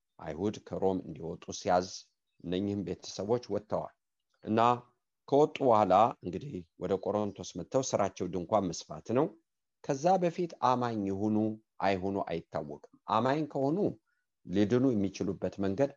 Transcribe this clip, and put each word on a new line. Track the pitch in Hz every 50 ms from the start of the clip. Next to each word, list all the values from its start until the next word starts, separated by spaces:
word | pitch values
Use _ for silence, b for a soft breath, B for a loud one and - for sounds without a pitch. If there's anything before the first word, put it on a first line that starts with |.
| _ _ _ -
አይሁድ | 87 82 78 78 95 107 104 - -
ከሮም | - - 90 95 95 95 90
እንዲወጡ | - - 80 80 82 82 87 87 - - -
ሲያዝ | - - 104 90 90 92 95 - - - _ _ _ _ _ _ _
እነኚህም | - 82 90 92 101 101 101 101 92
ቤተሰቦች | 87 90 - - - - - 95 104 120 120 - -
ወጥተዋል። | 101 104 - _ 101 82 80 - - _ _ _ _ _ _ _ _ _ -
እና | 104 110 113 113 120 123 120 - _ _ _ _ _ _ _ _ -
ከወጡ | 139 139 151 147 - -
በኋላ | 143 131 113 107 107 92 90 98 110 123 -
እንግዲህ | - - 92 87 90 71 - 139 92 87 _ _ _
ወደ | 90 90 98 92
ቆሮንቶስ | - 92 101 104 107 104 92 - 92 - -
መጥተው | 90 85 - - 135 135
ስራቸው | - - - 104 95 - - 101 87
ድንኳን | 87 92 85 - 107 104 98
መስፋት | 85 80 - - - 80 78 - -
ነው። | 110 127 156 - - _ _ _ _ _ _ _ _ _ -
ከዛ | - 147 131 139 180 190 185
በፊት | 175 175 160 - 180 165 - - -
አማኝ | 123 127 123 123 120 117 107 101
ይሁኑ | 98 98 95 104 107 107 107 110 110 110 110 _ _ _ _
አይሁኑ | - 98 101 90 90 98 98 98 -
አይታወቅም። | - 87 82 - _ - 80 78 71 71 - - _ _ _ _ -
አማኝ | 101 110 117 131 139 156 156 147
ከሆኑ | - 147 135 139 156 196 202 127 - - _ _ _ _ _ _ _ _ _
ሊድኑ | - 87 98 104 98 120 123 127 135
የሚችሉበት | 120 104 98 95 - - - 101 92 - - 92 - -
መንገድ | 98 95 98 98 139 139 -